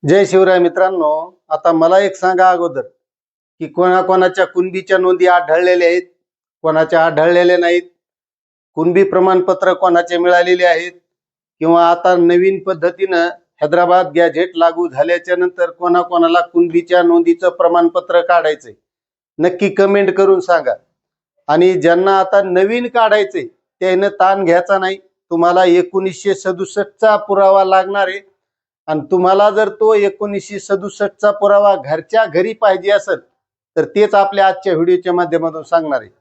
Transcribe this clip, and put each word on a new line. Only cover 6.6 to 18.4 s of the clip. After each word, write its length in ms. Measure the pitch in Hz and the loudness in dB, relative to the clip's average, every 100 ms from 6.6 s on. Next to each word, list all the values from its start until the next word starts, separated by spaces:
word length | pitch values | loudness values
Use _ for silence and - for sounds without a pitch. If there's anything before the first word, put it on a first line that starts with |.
कोणाच्या 420 | 160 156 160 165 165 | -2 0 0 2 0
आढळलेल्या 500 | 151 165 175 175 180 | 2 2 2 2 2
नाहीत, 240 | 175 175 175 _ _ _ _ _ _ _ _ | 2 0 -4 _ _ _ _ _ _ _ _
कुणबी 300 | - 160 175 | -4 0 2
प्रमाणपत्र 680 | 196 185 185 185 180 190 185 | 2 2 0 0 0 -2 -2
कोणाचे 460 | 180 190 170 175 175 | 0 0 0 0 -2
मिळालेले 460 | 175 175 175 180 | 2 2 2 0
आहेत 280 | 180 165 175 175 _ _ _ _ _ _ | 0 0 -4 -14 _ _ _ _ _ _
किंवा 300 | 160 170 170 | 0 2 2
आता 260 | 170 185 180 | 2 0 2
नवीन 460 | 170 175 190 190 | 2 2 0 -2
पद्धतीनं 680 | 190 185 170 180 190 175 170 170 _ _ | -6 -4 -4 -4 -4 -2 -2 -6 _ _
हैदराबाद 500 | 151 170 175 180 180 151 | -2 0 2 2 2 0
गॅझेट 360 | 170 151 180 170 | 0 0 -6 0
लागू 320 | 170 165 175 | 0 0 -6
झाल्याच्या 480 | 131 156 175 170 180 | -4 -2 -2 -2 -2
नंतर 340 | 180 180 175 | -2 -2 -6
कोणाकोणाला 680 | 170 175 175 175 175 165 175 | -4 -2 -2 0 0 2 0
कुणबीच्या 640 | 170 170 175 165 170 180 | 0 -2 0 -2 0 0
नोंदीचं 460 | 175 170 170 170 180 | 2 2 2 0 -2
प्रमाणपत्र 720 | 175 175 175 170 180 180 175 | 0 0 2 0 -2 -2 -2
काढायचंय, 520 | 170 175 | 2 0